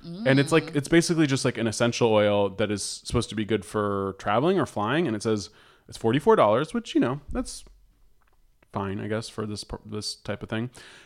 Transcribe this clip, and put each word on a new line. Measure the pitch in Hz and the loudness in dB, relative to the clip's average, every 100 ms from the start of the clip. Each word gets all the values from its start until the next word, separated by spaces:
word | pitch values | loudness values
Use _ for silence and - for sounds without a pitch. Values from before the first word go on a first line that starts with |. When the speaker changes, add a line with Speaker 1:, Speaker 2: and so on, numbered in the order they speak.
| 165 170 220 | -16 -4 2
Speaker 1:
And | 135 | 2
it's | 139 | 4
like, | 160 151 | 2 2
Speaker 2:
Mm. | 139 | -2
Speaker 1:
it's | 135 | 2
basically | 170 165 165 151 | 2 4 2 2
just, | 131 | 2
like, | 131 117 | 0 0
an | 113 | -2
essential | 107 120 - 120 | 0 0 2 4
oil | 107 104 101 101 | 4 4 4 2
that | 98 104 | 0 -2
is | 101 - - | -2 -6 -10
supposed | - 120 113 | -4 -2 -2
to | |
be | 110 | -4
good | 104 110 | -2 -2
for | - 107 104 101 98 95 | -2 -2 -2 -2 -4 -4
traveling | - 104 156 190 | 0 2 2 2
or | 139 | 0
flying. | - 104 147 170 | -2 -2 0 -2
And | 107 | -2
it | |
says | 113 107 98 - - _ - | -2 -2 -4 -16 -20 _ -20
it's | - | -4
forty-four | 113 131 226 220 | 0 2 4 6
dollars, | 110 110 156 | 6 4 0
which, | 240 - | -6 -2
you | 320 | 0
know, | 123 143 - | 0 -2 -6
that's | 233 247 - - - _ _ _ _ _ _ _ _ _ | -8 -8 -10 -18 -20 _ _ _ _ _ _ _ _ _
fine, | 110 98 101 | -8 -6 -6
I | 107 | -4
guess, | 107 110 | -6 -6
for | - 107 | -8 -8
this, | 104 - - | -8 -10 -12
this | 107 107 101 | -10 -10 -10
type | - - 104 | -10 -8 -8
of | 104 | -6
thing. | 110 123 - - - | -6 -6 -10 -20 -20